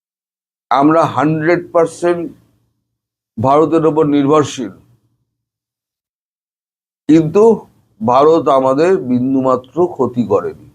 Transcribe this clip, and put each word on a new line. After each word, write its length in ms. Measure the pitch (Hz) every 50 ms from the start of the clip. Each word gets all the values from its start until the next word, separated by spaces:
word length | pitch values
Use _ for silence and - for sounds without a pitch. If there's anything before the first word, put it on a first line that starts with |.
| _ _ _ _ _ _ _ _ _ _ _ _ _ -
আমরা 340 | 120 135 143 151 160 165 156
হান্ড্রেড 680 | 135 - - 147 156 156 156 151 165 175 175 175 -
পার্সেন্ট 600 | - 170 165 165 - - 175 175 175 175 165 143 - _ _ _ _ _ _ _ _ _ _ _ _ _ _ _ _ _ _ _ - -
ভারতের 440 | 117 131 139 151 160 151 160 160 156
ওপর 200 | 160 151 156 160
নির্ভরশীল, 640 | 147 143 143 139 135 151 156 143 - - 135 117 98 95 - _ _ _ _ _ _ _ _ _ _ _ _ _ _ _ _ _ _ _ _ _ _ _ _ _ _ _ _ _ _ _ _ _ _ _ _ _ _ _ _ _ _ _ _ _ -
কিন্তু 580 | 151 165 160 156 160 202 220 226 214 - - - _ _ _ _ _ - 110
ভারত 420 | 117 123 135 147 156 165 160 135 151
আমাদের 480 | 139 135 131 131 135 143 165 180 190
বিন্দুমাত্র 880 | - 135 123 123 120 127 135 135 135 127 131 127 123 123 - - 160 180
ক্ষতি 400 | 175 - - 127 117 120 123 113
করেনি। 440 | 92 101 92 87 82 76 76 - -